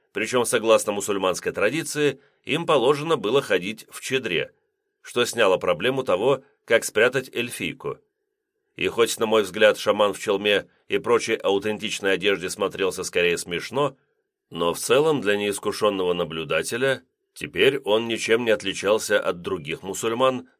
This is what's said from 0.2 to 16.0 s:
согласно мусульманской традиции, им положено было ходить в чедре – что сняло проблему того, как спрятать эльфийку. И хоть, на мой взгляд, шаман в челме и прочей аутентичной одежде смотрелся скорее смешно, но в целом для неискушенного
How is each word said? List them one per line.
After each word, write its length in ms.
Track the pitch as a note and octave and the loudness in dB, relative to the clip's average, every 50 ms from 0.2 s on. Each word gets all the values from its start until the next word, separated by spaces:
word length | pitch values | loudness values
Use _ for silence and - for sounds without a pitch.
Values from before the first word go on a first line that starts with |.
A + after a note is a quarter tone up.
| A2 G#2+ A#2+ B2+ A#2 | -4 -2 0 -2 0
согласно 480 | - B2+ A#2 G#2 A2+ A2 G#2+ - G#2+ G#2 | 0 -2 0 4 4 4 4 4 0 -2
мусульманской 580 | G2+ G2+ G#2+ G2+ G2 F#2+ F#2 F2 - - F2+ | -4 -2 -2 -2 0 0 0 0 -2 -4 -6
традиции, 680 | E2 F2+ F#2+ A2 C3 D#3+ D#3 - - D3+ D3 C#3+ - - _ _ _ _ _ | -2 0 0 0 0 -2 -6 -6 -2 0 0 0 0 -2 _ _ _ _ _
им 200 | - B2 D#3+ E3 | -4 -4 -2 0
положено 520 | D#3+ D#3+ C3+ A2+ C3 D3+ C#3 D3 E3 E3 B2+ | 2 2 4 4 4 2 2 0 -2 -2 -2
было 240 | G2 G2+ B2 - | -2 0 0 0
ходить 440 | - - G#2 F#2 E2+ G2+ A2 - - _ | 0 2 -2 -2 -2 -4 -8 -10 -16 _
в 100 | - - | -18 -14
чедре – 540 | - - B2+ C3+ B2+ G2+ F2 D2 C2 - _ _ _ _ _ _ _ _ _ _ _ | -8 -4 -4 -4 -2 -2 -2 -2 -4 -4 _ _ _ _ _ _ _ _ _ _ _
что 220 | - - A#2+ A#2+ | -6 -2 -2 -2
сняло 320 | - - A#2 A2 G2 F#2 F2 | 0 2 2 4 4 4 4
проблему 460 | - F2+ F2 D#2+ G2 B2+ C3 C3+ B2+ | 2 0 -2 0 0 -2 -2 -2 0
того, 400 | - F#2 F2+ G#2+ C3 C#3 B2+ - _ _ _ _ | 0 0 2 2 0 0 0 -2 _ _ _ _
как 200 | - A#2 A2+ - | 2 2 2 2
спрятать 440 | - - G#2+ A2+ B2 B2+ C3+ B2+ - - | 0 2 4 4 4 4 0 -4 -4 -6
эльфийку. 640 | A2+ A#2+ A#2+ A#2 - G2+ D#2+ C#2 - - C#2+ C2 - _ _ _ _ _ _ _ _ _ _ _ _ _ _ _ | -6 -6 -6 -6 -6 -6 -6 -6 -6 -8 -10 -10 -10 _ _ _ _ _ _ _ _ _ _ _ _ _ _ _
И 120 | - - F#2 | -4 -4 -2
хоть, 320 | - A2+ A#2 A2+ - - | 2 2 0 0 2 -2
на 80 | A#2 G#2+ | 0 2
мой 160 | A2 A2 G#2 | 2 2 2
взгляд, 340 | F2+ F2+ G#2+ G#2+ G#2+ G2 - | 0 2 4 4 4 4 4
шаман 360 | - A2 G2+ G#2 G#2 G2+ F#2+ | 0 0 2 2 2 2 0
в 60 | - | -2
челме 480 | - A2 G2+ F#2+ G2+ G#2 G#2 F#2+ - - _ _ _ _ | -2 -2 -2 0 2 2 2 2 0 -4 _ _ _ _
и 100 | - G2+ | -4 -2
прочей 380 | F#2+ A2 A#2+ A2 - A#2 A2+ | 0 2 0 0 2 0 -4
аутентичной 800 | - - G2 G2 G2 G2 G#2+ G#2+ F#2+ G#2 G#2 - - G2+ G2 F#2+ | -2 0 0 0 0 0 -2 -4 -4 -6 -6 -6 -2 0 0 0
одежде 360 | F2+ F2+ G2+ G2 F2+ F2 F2+ | 2 2 0 0 0 -2 -8
смотрелся 540 | F2 G2 G2+ F#2 - F2 F#2+ F#2 F2 F#2 F2+ | -4 -4 -4 -4 -2 -2 -2 -2 -2 -4 -8
скорее 340 | - - F2+ F2 F2 E2+ D#2+ | -4 0 0 2 2 0 -2
смешно, 580 | - - F2 E2 - - - C3 D3 C3+ - _ _ _ _ _ _ _ _ _ _ _ | -4 -6 -6 -6 -6 -6 -2 -2 -2 -2 -4 _ _ _ _ _ _ _ _ _ _ _
но 240 | - E2 F2 E2+ E2+ | -6 -2 0 0 0
в 60 | - | -2
целом 420 | - - A#2+ C3+ D3+ D#3+ D3+ C3 | 0 2 4 4 4 4 0 0
для 140 | F#2+ G2+ G#2 G2+ | 0 0 0 0
неискушенного 760 | G#2 G#2 G2 - - G#2+ G2 - A2 G#2 G2+ F#2+ | 0 -2 -4 -2 -4 -6 -4 0 0 0 0 2